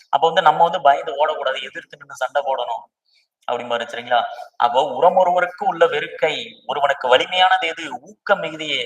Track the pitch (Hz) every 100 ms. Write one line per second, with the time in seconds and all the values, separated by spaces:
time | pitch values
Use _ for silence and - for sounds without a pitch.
0 | _ - 165 165 156 - 170 180 143 139
1 | 160 139 156 147 135 131 131 170 - -
2 | - - 127 143 135 131 120 113 - _
3 | _ _ _ _ - 120 120 117 117 117
4 | 123 120 - - - - 120 123 143 123
5 | 175 185 180 180 175 - 202 165 170 147
6 | 165 - 165 139 113 - - 139 139 139
7 | 127 131 156 185 185 185 165 160 156 123
8 | 151 - - 190 160 156 156 135